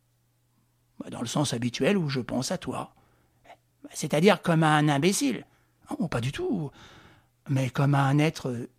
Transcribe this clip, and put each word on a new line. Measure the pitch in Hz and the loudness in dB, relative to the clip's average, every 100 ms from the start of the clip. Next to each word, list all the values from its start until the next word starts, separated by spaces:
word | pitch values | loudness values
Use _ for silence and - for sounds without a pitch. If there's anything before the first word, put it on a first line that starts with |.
| _ _ _ _ _ _ _ _ _ _ - | _ _ _ _ _ _ _ _ _ _ -14
Dans | - | -10
le | 120 | -4
sens | 151 139 | -2 0
habituel | 120 120 - 175 202 | -2 -4 0 2 2
où | 151 | 0
je | 135 | -4
pense | 113 117 131 | -4 -6 -4
à | 185 | -6
toi. | 131 123 123 _ _ _ _ _ - - _ _ - | -6 -8 -10 _ _ _ _ _ -20 -20 _ _ -18
C'est-à-dire | - 156 151 190 175 | -10 -2 4 6 6
comme | - 160 | 4 4
à | 156 151 | 4 4
un | 151 | 4
imbécile. | 143 170 202 277 208 - _ _ _ - | 2 2 2 -2 -4 -10 _ _ _ -14
Non, | - 190 | -8 -4
pas | - | -2
du | 123 | -4
tout. | 330 370 202 143 - - - - _ _ _ - | -4 -4 -4 -6 -10 -20 -20 -20 _ _ _ -4
Mais | 135 131 | -2 -2
comme | - 139 | 0 2
à | 143 139 | 2 2
un | 147 | 2
être | 156 - 135 117 131 | 2 -2 -6 -8 -10